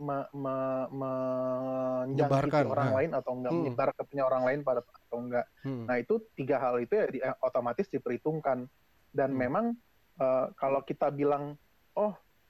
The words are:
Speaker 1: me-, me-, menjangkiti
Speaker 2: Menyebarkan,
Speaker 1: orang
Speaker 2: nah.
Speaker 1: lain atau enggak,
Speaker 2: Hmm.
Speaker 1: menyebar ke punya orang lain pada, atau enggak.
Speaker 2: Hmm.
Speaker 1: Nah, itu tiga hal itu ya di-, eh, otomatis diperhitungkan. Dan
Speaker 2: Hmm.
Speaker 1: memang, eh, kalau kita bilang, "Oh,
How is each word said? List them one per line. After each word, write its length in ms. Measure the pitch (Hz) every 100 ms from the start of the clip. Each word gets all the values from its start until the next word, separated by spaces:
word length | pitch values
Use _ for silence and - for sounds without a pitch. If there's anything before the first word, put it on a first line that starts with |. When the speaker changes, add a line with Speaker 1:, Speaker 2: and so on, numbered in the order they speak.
Speaker 1:
me-, 280 | 147 139 -
me-, 540 | 143 135 131 131 131 131 135
menjangkiti 1300 | 135 131 131 127 127 127 131 131 127 127 127 135 143
Speaker 2:
Menyebarkan, 400 | 135 143 151 127
Speaker 1:
orang 240 | 135 131
Speaker 2:
nah. 60 | 131
Speaker 1:
lain 140 | 165
atau 180 | 139 127 127
enggak, 140 | 127
Speaker 2:
Hmm. 60 | 170
Speaker 1:
menyebar 280 | 139 120 -
ke 80 | - 139
punya 140 | 139 131
orang 180 | 131 127
lain 100 | 131 139
pada, 160 | 123
atau 360 | - - - 120
enggak. 240 | 123 123 - _
Speaker 2:
Hmm. 240 | 135 127 113
Speaker 1:
Nah, 100 | 123
itu 160 | 120 220 220
tiga 240 | - 135 135
hal 240 | 127 123
itu 120 | 120 214
ya 80 | 147
di-, 160 | 131
eh, 160 | 131 131 127
otomatis 400 | 131 120 120 202
diperhitungkan. 800 | 135 - 120 156 160 143 127 127 _ _ _ _
Dan 160 | 139 135
Speaker 2:
Hmm. 40 | 131
Speaker 1:
memang, 280 | 123 175 233 233 _ _ _ -
eh, 280 | 131 131 131 -
kalau 240 | 139 139
kita 320 | - 143 147
bilang, 460 | 143 147 143 143 147 _ _ _
"Oh, 240 | - 214 - _ _ _